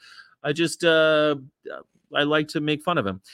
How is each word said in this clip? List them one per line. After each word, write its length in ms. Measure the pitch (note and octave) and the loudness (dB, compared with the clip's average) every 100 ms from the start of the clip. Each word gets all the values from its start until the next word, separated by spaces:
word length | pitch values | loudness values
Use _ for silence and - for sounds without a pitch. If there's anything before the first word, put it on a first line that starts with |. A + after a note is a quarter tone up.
| - - - _ | -20 -20 -20 _
I 80 | C#3+ | -6
just, 320 | D3+ E3 - | -2 -2 0
uh, 520 | E3+ D#3+ D#3 D#3 D3+ C#3+ C3 _ - C2 - _ _ | 2 4 4 4 2 0 -6 _ -16 -16 -18 _ _
I 100 | C#3+ | -2
like 260 | D3 D#3 D3+ | 0 0 -2
to 100 | E3 | -4
make 240 | D3+ D3+ | -2 -2
fun 140 | F3+ E3+ | -2 -2
of 100 | G2 | -2
him. 140 | F#2+ - | -6 -12